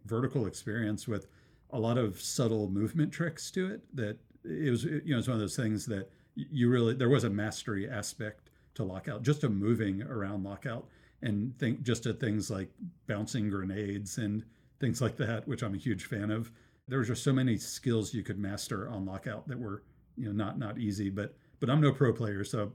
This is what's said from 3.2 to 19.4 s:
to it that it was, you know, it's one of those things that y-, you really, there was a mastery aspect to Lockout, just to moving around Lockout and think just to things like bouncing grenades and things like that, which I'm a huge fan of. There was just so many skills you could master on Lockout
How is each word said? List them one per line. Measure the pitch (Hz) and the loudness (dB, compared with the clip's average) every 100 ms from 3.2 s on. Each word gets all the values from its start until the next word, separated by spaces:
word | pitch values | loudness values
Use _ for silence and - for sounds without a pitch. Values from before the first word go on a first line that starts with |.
| 170 - - | -4 -4 -6
to | 190 185 | -4 -2
it | 214 - 139 | -4 -10 -4
that | 104 107 - - | -4 -4 -12 -14
it | - 156 147 | -8 -2 2
was, | 117 | 2
you | - 147 165 | 2 -2 0
know, | 123 | 2
it's | 117 | 2
one | 117 | 0
of | |
those | 101 - | 0 0
things | 110 104 120 | 0 0 -2
that | 98 - - _ - | -4 -6 -12 _ -10
y-, | 147 | -4
you | 147 120 | 4 6
really, | 127 113 | 6 6
there | 131 120 | 4 4
was | 135 | 6
a | 113 | 4
mastery | 101 107 - - 101 104 | 2 -2 -4 -4 -4 -4
aspect | 110 101 - 107 - - _ _ - | -6 -6 -8 -8 -10 -18 _ _ -6
to | |
Lockout, | 98 92 - 101 | -4 -4 -6 -2
just | 127 151 | 0 2
to | 135 | 2
moving | 98 101 113 104 95 | 2 2 2 2 -2
around | 143 117 98 101 | -4 -6 -4 -4
Lockout | 98 98 135 117 - - - _ | -6 -8 -8 -8 -10 -20 -20 _
and | 123 104 113 - | -2 0 -2 0
think | 113 - | 0 0
just | 117 113 | 2 0
to | 120 | 0
things | 104 113 107 92 | 0 0 0 0
like | 98 95 - - - - | -4 -6 -10 -14 -10 -4
bouncing | 104 107 123 104 | -4 -2 0 0
grenades | 98 92 98 101 101 98 - | 0 -2 -2 -2 -4 -4 -4
and | 107 107 113 - _ _ | -2 -2 -4 -14 _ _
things | 127 113 | -2 2
like | 117 - | 0 0
that, | 113 113 127 | -2 -2 -4
which | 117 | -4
I'm | 110 | -2
a | 98 | -2
huge | 123 95 - | -2 -2 -2
fan | 110 104 | -4 -2
of. | 110 117 - _ _ - | -2 -4 -10 _ _ -4
There | 131 | 0
was | 117 | 0
just | 117 | 2
so | 143 | 2
many | 135 127 107 | 4 4 2
skills | - - 131 113 98 | -2 -4 2 2 2
you | 113 | -2
could | 92 98 | -4 -4
master | 98 101 - 104 107 | -4 -4 -4 -6 -4
on | 104 95 | -6 -6
Lockout | 95 131 107 | -6 -8 -8